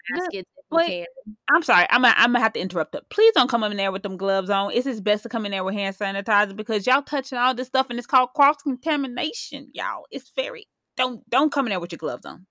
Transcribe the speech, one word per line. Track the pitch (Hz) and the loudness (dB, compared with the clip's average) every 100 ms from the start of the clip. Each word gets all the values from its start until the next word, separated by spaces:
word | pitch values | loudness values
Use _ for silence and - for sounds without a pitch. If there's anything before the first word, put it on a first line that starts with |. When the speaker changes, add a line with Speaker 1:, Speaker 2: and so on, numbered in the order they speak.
| - 349 | -10 -6
Speaker 1:
baskets | 359 - - _ | -6 -8 -12 _
if | - | -4
you | 320 | 0
Speaker 2:
wait. | 339 | 0
Speaker 1:
can. | 180 170 - - 214 - | -2 -8 -14 -18 -10 0
Speaker 2:
I'm | 311 | 0
sorry. | 311 190 175 | 4 4 4
I'm | 247 | 4
gonna, | 247 - | 4 4
I'm | 240 | 4
gonna | 240 | 4
have | 220 | 2
to | - | 0
interrupt. | 185 175 156 170 - | -4 -2 -4 -6 -6
Please | - 453 | 4 6
don't | 370 - | 6 2
come | 226 | 0
in | 214 208 | 0 -2
there | 196 | -2
with | 190 | -2
them | 190 185 | -6 -4
gloves | 196 196 190 | 0 0 2
on. | 196 202 | 0 0
It's, | 240 262 | -2 -2
it's | 220 | -2
best | 202 208 | 0 0
to | 220 | -2
come | 233 208 | -6 -4
in | |
there | 196 190 | -4 -4
with | 202 | -2
hand | 196 196 | -4 -4
sanitizer | 196 196 202 202 202 196 | -6 -4 0 2 2 -2
because | 220 220 202 | -4 -2 2
y'all | 269 | 0
touching | 277 285 262 254 | 0 -6 -6 -2
all | 247 | -2
this | 240 254 | -2 -2
stuff | 262 262 | -2 -2
and | 240 | -4
it's | - | 0
called | 262 254 - | 2 2 4
cross-contamination, | 285 302 294 254 320 294 269 240 311 - - 165 - | 4 4 -2 -4 -2 -2 -2 -4 -6 -8 -12 -14 -14
y'all. | - 95 98 - | -8 -8 -8 -10
It's | 269 - - | -14 -10 -8
very, | - - - _ _ - | -6 -8 -16 _ _ -4
don't, | 254 240 - | -4 -4 -2
don't | 247 302 | 2 2
come | 285 240 | 2 -2
in | |
there | 185 | -2
with | 175 | -4
your | - | -6
gloves | 151 113 - | -6 -6 -10
on. | 156 185 | -16 -18